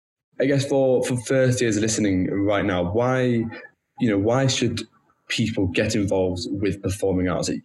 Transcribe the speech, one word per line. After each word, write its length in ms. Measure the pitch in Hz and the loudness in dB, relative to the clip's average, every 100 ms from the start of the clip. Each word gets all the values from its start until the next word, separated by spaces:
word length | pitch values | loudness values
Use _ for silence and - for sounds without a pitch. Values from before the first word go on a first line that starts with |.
| _ _ _ - | _ _ _ -2
I 100 | 127 | 0
guess 200 | 139 135 | 2 2
for, 340 | 135 131 123 101 | 2 4 2 0
for 100 | 123 | -4
first 460 | - 135 127 123 | 0 2 2 2
years 180 | 120 104 | 0 2
listening 500 | 110 107 104 92 90 | 0 0 0 2 0
right 360 | 98 101 101 95 | 0 0 0 0
now, 180 | 90 | 0
why, 640 | 87 107 123 131 127 120 110 - - _ _ - | 0 0 0 2 2 0 -2 -8 -18 _ _ -4
you 80 | 120 | 0
know, 80 | 101 | 2
why 300 | 104 127 135 | 2 2 2
should 340 | - 120 98 - _ _ _ _ | 0 -2 -2 -10 _ _ _ _
people 380 | - 110 - 95 | -2 -2 0 -2
get 260 | 113 110 | 0 0
involved 500 | 110 98 95 92 92 - | 0 0 0 0 -2 -6
with 320 | 98 101 - | -4 -4 -4
performing 460 | 95 98 98 92 90 | -6 -2 -2 0 0
arts 220 | 85 - | -2 -4
at 60 | - | -4